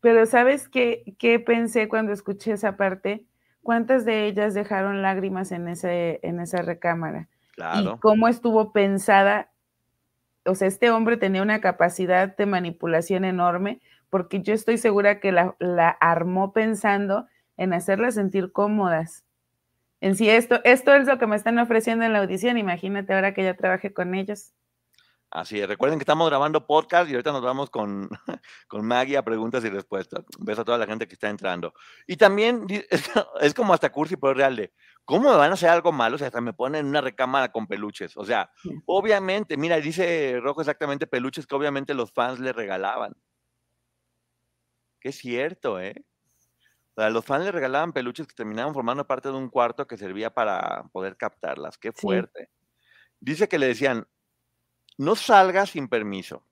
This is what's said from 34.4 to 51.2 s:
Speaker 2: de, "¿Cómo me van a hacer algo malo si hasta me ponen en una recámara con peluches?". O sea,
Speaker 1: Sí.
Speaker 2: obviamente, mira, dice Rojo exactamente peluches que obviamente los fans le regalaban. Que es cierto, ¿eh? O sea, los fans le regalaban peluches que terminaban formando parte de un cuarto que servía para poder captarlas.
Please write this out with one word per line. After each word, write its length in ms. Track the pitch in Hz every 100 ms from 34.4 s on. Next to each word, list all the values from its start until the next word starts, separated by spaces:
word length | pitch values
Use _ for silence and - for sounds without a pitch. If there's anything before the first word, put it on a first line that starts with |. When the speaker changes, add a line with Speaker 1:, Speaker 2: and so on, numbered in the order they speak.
| 139 123
Speaker 2:
de, 160 | 98 _ _ _
"¿Cómo 260 | - 151 277
me 60 | 202
van 140 | 147
a 40 |
hacer 140 | 185 170
algo 220 | 170 170
malo 240 | 151 113 123
si 60 |
hasta 160 | 135 120
me 120 | 120
ponen 280 | 107 123 156
en 40 | 143
una 140 | 147
recámara 500 | 131 - 127 139 127
con 140 | 117 101
peluches?". 500 | 101 107 - 87 -
O 80 |
sea, 260 | 101 113 90 _
Speaker 1:
Sí. 200 | 180 156
Speaker 2:
obviamente, 720 | - 185 208 208 190 196 208 147
mira, 200 | 160 165
dice 580 | 147 165 175 165 139 123
Rojo 180 | 123 147
exactamente 440 | 147 147 151 143 139
peluches 400 | 127 131 147 147
que 80 | 139
obviamente 360 | 147 139 139
los 180 | 135 113
fans 260 | - 120 127
le 140 | 131
regalaban. 640 | 117 104 95 98 98 104 - _ _ _ _ _ _ _ _ _ _ _ _ _ _ _ _ _ _
Que 100 | 131
es 60 | 139
cierto, 600 | 127 120 151 180 135 95
¿eh? 140 | 92 - _ _ _ _ _ _ _ _ _ -
O 60 |
sea, 80 | 110
los 140 | 113
fans 200 | - 151
le 80 | 190
regalaban 400 | 175 135 135 170
peluches 340 | 156 123 123 156
que 80 |
terminaban 400 | - 110 107 135
formando 320 | 139 117 135 139
parte 220 | 127 139
de 60 | 135
un 140 | 127
cuarto 360 | 127 120 117 139
que 120 | 110
servía 360 | 95 95 110
para 500 | 127 110 92 85 - -
poder 240 | - 95
captarlas. 600 | 92